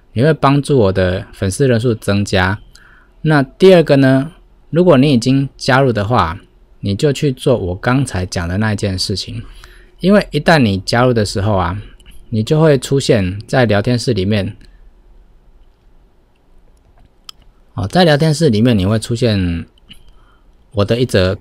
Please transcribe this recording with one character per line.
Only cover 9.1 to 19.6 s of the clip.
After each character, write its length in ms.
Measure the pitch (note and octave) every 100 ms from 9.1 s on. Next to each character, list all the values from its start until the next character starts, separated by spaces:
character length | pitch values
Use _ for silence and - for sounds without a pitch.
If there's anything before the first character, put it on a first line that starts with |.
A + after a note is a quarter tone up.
| G2
情。 260 | - A#2 - - - - - _
因 120 | F3
为 160 | G3+ -
一 80 | D3
旦 200 | D#3 D#3+
你 180 | A#2 G2
加 220 | - A#2
入 100 | B2+
的 100 | A#2
时 160 | G#2 G#2+
候 160 | G#2 G2
啊， 240 | E2+ G2 - - - - -
你 140 | A2+
就 180 | G#2+ D#3
会 160 | D#3+ C#3
出 240 | - C#3
现 400 | - B2 F#2 G2+ -
在 160 | C3+
聊 160 | A#2 G#2
天 180 | A#2+ B2
室 140 | C3+
里 140 | G#2 F#2+
面。 280 | G#2+ A2 G#2+ - - - - _ - _ _ _ - _ _ _ - _ _ _ _ _ _ _ _ _ _ _ _ - - _ _ _
哦， 160 | - G2
在 160 | F3
聊 140 | F3 C#3+
天 160 | D#3+
室 160 | D3 D#3+
里 100 | G#2
面 180 | B2 G#2+
你 60 |
会 140 | F#2 A2
出 160 | -
现 520 | A#2 B2 G2+ F2 E2+